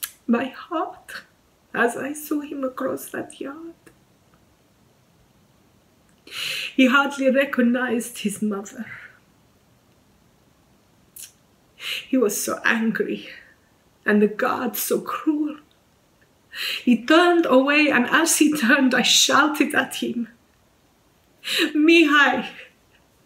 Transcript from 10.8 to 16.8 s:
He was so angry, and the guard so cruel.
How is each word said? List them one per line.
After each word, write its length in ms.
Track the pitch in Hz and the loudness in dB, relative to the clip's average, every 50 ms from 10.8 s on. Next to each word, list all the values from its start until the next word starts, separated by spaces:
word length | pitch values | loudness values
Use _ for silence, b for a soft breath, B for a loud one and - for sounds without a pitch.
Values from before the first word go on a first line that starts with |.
| _ _ _ _ _ _ - - - - _ _ _ _ _ _ _ _ _ B B B B B B | _ _ _ _ _ _ -20 -20 -20 -20 _ _ _ _ _ _ _ _ _ B B B B B B
He 100 | - - | -2 0
was 220 | 262 226 208 - - | 0 2 0 0 -2
so 220 | - 214 - - - | -6 -6 -6 -2 0
angry, 640 | - 226 226 226 226 - - - - 208 202 - B B B B B B B B _ _ _ _ _ _ _ - | 0 0 0 0 0 -2 -2 -4 -4 -6 -8 -10 B B B B B B B B _ _ _ _ _ _ _ -2
and 160 | - 208 208 | 0 2 4
the 60 | 214 | 4
guard 480 | 202 208 - - - - 262 262 226 - | 2 2 -2 -4 -2 -2 -2 -4 -6 -6
so 240 | - - - 208 175 | -6 -4 -2 -2 -4
cruel. 580 | - - - - - 311 302 294 302 294 - - - _ _ _ _ _ _ _ _ _ _ _ _ _ _ _ _ B B B B B B B | -4 -6 -8 -4 -2 -2 -2 -2 -2 -6 -8 -12 -18 _ _ _ _ _ _ _ _ _ _ _ _ _ _ _ _ B B B B B B B